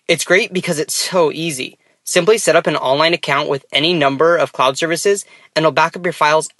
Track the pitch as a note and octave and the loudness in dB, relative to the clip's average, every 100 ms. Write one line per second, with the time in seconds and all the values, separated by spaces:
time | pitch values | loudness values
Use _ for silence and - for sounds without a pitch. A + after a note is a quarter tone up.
0 | - E3+ - F3+ A3+ F#3 E3 D#3 D#3 - | -4 -2 2 0 2 -4 -4 -4 -4 -4
1 | - F3+ D#3 D3+ E3 C3 - - _ _ | -2 0 0 0 -6 -6 -10 -14 _ _
2 | - F3+ E3+ A3+ - D#3+ F3 D3 C3+ C#3 | -4 0 2 2 4 2 2 0 0 0
3 | E3 E3+ - C#3 D3 C#3 - C#3 D#3 F3 | 0 0 -2 -2 -2 -4 -2 0 0 2
4 | C#3 C3+ D#3+ E3+ C#3 - C3 C3+ E3 E3 | 0 2 2 2 0 0 0 0 -2 0
5 | G3+ G3+ - - _ - D#3 C#3+ D#3+ F#3 | 0 -2 -6 -20 _ 0 0 2 0 -2
6 | F3 D#3+ D3 D#3 D#3 | -8 0 2 2 0